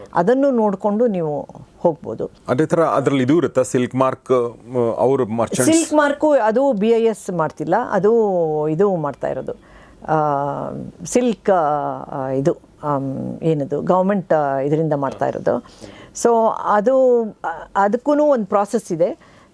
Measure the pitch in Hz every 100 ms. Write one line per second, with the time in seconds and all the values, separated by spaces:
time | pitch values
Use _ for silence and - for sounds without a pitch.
0 | - - 175 262 277 240 214 196 214 208
1 | 247 190 156 147 - - - - 175 151
2 | 107 107 - - - 127 156 165 151 113
3 | 139 135 127 165 135 131 123 127 123 127
4 | 131 123 - 127 120 117 110 127 117 -
5 | 123 135 107 117 - 190 127 320 311 302
6 | 285 285 302 277 220 220 277 208 220 226
7 | 226 208 - 175 156 - 156 196 - 196
8 | 208 233 208 180 160 151 151 160 202 180
9 | 147 - 139 135 143 - - - - -
10 | - 156 151 139 143 143 143 135 131 -
11 | 170 247 247 202 - 185 147 147 143 131
12 | - 143 131 135 147 - - _ 151 139
13 | 135 127 127 117 165 156 135 143 160 185
14 | 185 208 - 160 143 135 143 156 160 143
15 | 135 - 131 - - 240 - - 202 -
16 | - - 233 233 226 - - 208 208 262
17 | 254 240 214 - 165 160 - 196 202 233
18 | 277 294 302 262 196 208 202 226 - 160
19 | 185 320 - - _